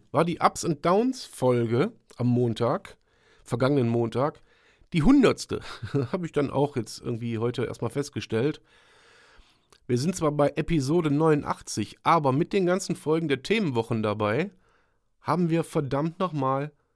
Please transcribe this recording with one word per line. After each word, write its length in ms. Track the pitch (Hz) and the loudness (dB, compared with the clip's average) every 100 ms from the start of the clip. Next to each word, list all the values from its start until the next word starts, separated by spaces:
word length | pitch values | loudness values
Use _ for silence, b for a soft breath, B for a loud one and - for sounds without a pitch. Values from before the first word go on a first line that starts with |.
| _ | _
war 140 | 135 170 | 0 0
die 140 | - | 2
Ups 260 | - - 160 | 0 0 -4
and 200 | 151 170 | 0 2
Downs 400 | 190 254 254 - | 2 2 -4 -10
Folge 680 | - 127 123 117 117 202 - - - | -2 2 2 2 2 0 -4 -14 -2
am 100 | 123 | 0
Montag, 680 | 123 120 110 120 180 - - b b b b | 2 2 0 -2 -2 -6 -20 b b b b
vergangenen 460 | - 123 131 143 117 | -8 0 2 4 2
Montag, 520 | 117 117 113 147 - b b b b _ | 2 0 0 -2 -4 b b b b _
die 100 | 175 | 2
hundertste. 580 | 151 285 190 - - - B B | 6 8 6 4 -4 -8 B B
<laughs> 280 | 110 139 120 | -4 -4 -2
Hab 120 | 190 | -4
ich 80 | 165 | -4
dann 200 | - 139 | -2 -2
auch 240 | - 143 123 | 0 0 -2
jetzt 240 | 107 - | -8 -8
irgendwie 380 | - 117 120 110 | -8 -6 -4 -2
heute 280 | 120 123 117 | -2 -2 -4
erstmal 260 | - 117 | -4 -6
festgestellt. 680 | 143 143 117 - 113 139 151 b b b b b b b b b b b b - | -4 -6 -8 -4 -2 -2 -4 b b b b b b b b b b b b -4
Wir 100 | 120 | -2
sind 180 | 156 185 | -2 -2
zwar 160 | 156 | 0
bei 180 | 147 143 | 2 0
Episode 600 | - 147 165 131 170 156 | 0 -2 0 0 0 2
neunundachtzig, 840 | 143 160 120 - - - - 104 - | 2 4 2 0 -6 -6 -6 -6 -2
aber 280 | - 165 143 | 2 2 4
mit 220 | 131 170 | 0 0
den 120 | 202 175 | 0 2
ganzen 300 | 190 - 175 | 0 -2 -4
Folgen 320 | 147 160 160 | -2 0 0
der 160 | 135 | -2
Themenwochen 600 | - 226 180 117 113 113 | 0 0 0 0 0 0
dabei 480 | 107 104 104 117 196 - _ _ _ _ _ _ | -2 0 0 0 -4 -8 _ _ _ _ _ _
haben 300 | - 160 170 | -2 0 2
wir 140 | 165 | 0
verdammt 560 | 165 170 135 139 160 160 | 0 -4 -2 -2 -2 -2
nochmal 520 | 185 151 131 135 147 - _ | -4 -2 -2 -2 -4 -10 _